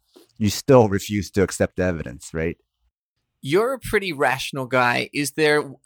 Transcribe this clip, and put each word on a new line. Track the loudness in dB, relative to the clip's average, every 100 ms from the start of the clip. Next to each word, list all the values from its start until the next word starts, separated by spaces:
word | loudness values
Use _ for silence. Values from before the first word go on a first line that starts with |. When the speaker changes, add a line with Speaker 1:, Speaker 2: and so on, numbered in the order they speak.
| _ -20 -20 -4
Speaker 1:
you | -2
still | 0 6 6 6
refuse | 2 -4 -6 -2
to | 0
accept | 0 0 -4 -2
the |
evidence, | -2 -4 -8 -14 -10
right? | -6 -4 -6 _ _ _ _ _ _ _ _
Speaker 2:
You're | -2 0 0
a | -4
pretty | -4 -4 -2
rational | -2 0 0 -4 -8 -2
guy. | 0 2 0 -4
Is | -6 -6
there | 0 2 2 -2 -10